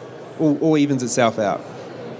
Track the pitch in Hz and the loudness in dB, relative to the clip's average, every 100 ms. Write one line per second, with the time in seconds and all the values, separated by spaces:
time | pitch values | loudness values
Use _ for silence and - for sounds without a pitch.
0 | - - - - 156 143 160 156 143 131 | -14 -16 -14 0 2 4 4 4 4 2
1 | 120 131 117 110 101 - - - - - | 0 2 2 4 0 0 -6 -14 -14 -12
2 | - - | -12 -12